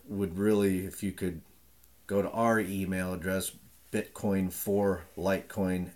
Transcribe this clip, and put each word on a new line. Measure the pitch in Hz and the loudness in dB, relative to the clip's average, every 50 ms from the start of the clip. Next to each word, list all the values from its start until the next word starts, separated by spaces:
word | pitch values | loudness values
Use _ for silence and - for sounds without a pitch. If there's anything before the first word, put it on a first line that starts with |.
| - | -12
would | - 101 98 98 87 85 95 | -6 -4 -2 -2 -2 0 2
really, | 104 107 107 101 101 98 95 92 98 | 4 4 6 6 4 4 4 2 -2
if | 87 - - | -4 -6 -6
you | 104 95 | -4 -4
could | 87 - 98 90 85 80 - - - - - - - - - - - - - | -4 -2 -4 -4 -4 -6 -12 -18 -20 -20 -20 -20 -20 -20 -20 -20 -20 -16 -6
go | - 98 101 | -2 0 0
to | 92 - | 0 0
our | - 113 117 117 113 110 | 0 2 2 4 4 2
email | 98 95 98 95 95 90 92 92 92 92 | 2 0 -2 -2 -2 -2 -2 -2 -2 -2
address, | 92 85 82 95 95 95 95 - - - - - - - - - | -4 -4 -2 -2 -2 -2 -2 -4 -8 -12 -18 -20 -20 -20 -10 -6
bitcoin | - 107 - - - - - 101 98 95 95 90 | -4 -4 -4 -6 -6 -4 0 0 2 2 2 0
four | - - - 104 101 101 101 98 90 87 80 - - 80 | -2 -4 -2 0 2 4 4 2 2 0 -4 -10 -8 -2
litecoin | 87 95 95 - - - - 104 95 92 92 90 90 - - | 0 0 0 0 -2 -4 -2 -2 0 0 0 0 -2 -4 -6